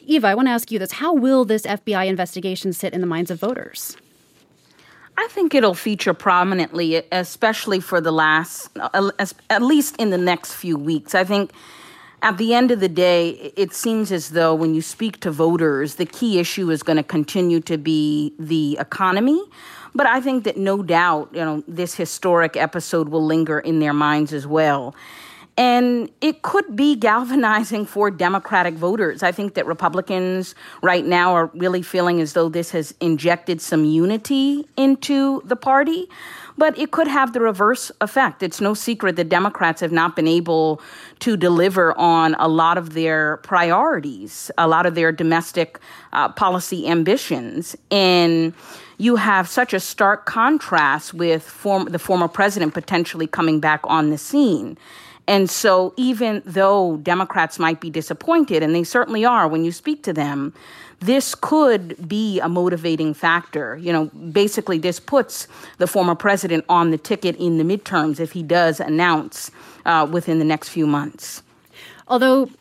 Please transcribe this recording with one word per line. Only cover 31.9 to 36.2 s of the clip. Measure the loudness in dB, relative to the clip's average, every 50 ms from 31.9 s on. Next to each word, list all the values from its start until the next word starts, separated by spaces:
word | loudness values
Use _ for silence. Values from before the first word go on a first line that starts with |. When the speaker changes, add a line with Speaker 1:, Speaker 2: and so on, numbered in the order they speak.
| -2 0 2 2 2 0
Speaker 2:
as | 0 0 0
though | 0 0
this | 0 0 -4 -6 -4
has | -4 -6 -6 -6 -6 -4
injected | -2 0 0 0 2 0 0 0 -2 -4 -6 -4
some | -4 -2 0 2 2
unity | 2 4 2 2 2 0 -2 -2 -2 0 0 2 0 0 -2 -6 -6 _
into | 0 2 2 2 2 0 0 0 2 2 0 0 -2 -4
the | -4 -6
party. | -2 0 2 4 4 4 2 0 -4 -6 -10 -14 -18